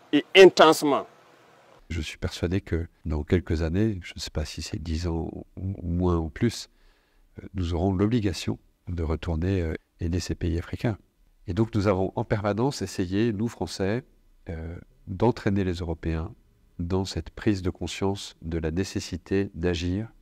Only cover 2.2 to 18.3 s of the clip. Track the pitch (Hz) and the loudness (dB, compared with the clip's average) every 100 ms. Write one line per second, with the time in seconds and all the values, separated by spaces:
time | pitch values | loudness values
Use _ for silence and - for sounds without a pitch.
2.2 | - - 90 95 - 85 82 - - 76 | -8 -6 -2 -2 -2 -4 -4 -8 -6 -4
3.2 | 73 90 - 80 82 87 110 98 - - | 0 0 0 -2 0 0 0 -2 -10 -14
4.2 | - - 78 - 78 - 78 80 85 82 | -10 -6 -8 -8 -10 -8 -4 -4 -2 -4
5.2 | 80 - - - 92 98 85 87 90 85 | -4 -10 -14 -10 -8 -6 -4 0 2 2
6.2 | 80 - 120 - - _ _ _ _ _ | 0 -2 -2 -2 -10 _ _ _ _ _
7.2 | _ - - 90 87 85 95 92 104 123 | _ -20 -12 -6 -2 0 0 2 2 2
8.2 | 101 85 - 110 - _ - 87 78 80 | 0 -2 -6 -8 -10 _ -10 -4 -2 -2
9.2 | - 80 90 98 82 78 - _ 87 90 | -2 -2 0 0 -2 -6 -10 _ -4 -2
10.2 | - 82 87 82 - - 127 95 _ _ | -4 -4 -2 -2 -6 -4 -4 -4 _ _
11.2 | _ _ - 92 113 110 98 92 95 - | _ _ -6 0 0 2 2 2 0 -2
12.2 | 117 110 104 104 127 143 95 - 90 98 | -2 -2 0 0 0 -2 -6 -4 -2 0
13.2 | 117 98 117 - 87 - 95 113 - _ | 0 0 -4 -4 -8 -2 -2 -2 -6 _
14.2 | _ _ - 82 80 87 - _ - 92 | _ _ -12 -10 -10 -12 -16 _ -12 0
15.2 | 110 117 - 101 92 87 85 80 82 80 | 2 2 0 2 0 -2 -4 -4 -2 -4
16.2 | 80 - _ _ _ - 87 92 95 - | -4 -10 _ _ _ -8 -2 -2 -2 -6
17.2 | - - - 98 90 - 85 - 98 98 | -10 -2 0 0 -2 -4 -8 -4 -4 -4
18.2 | - | -8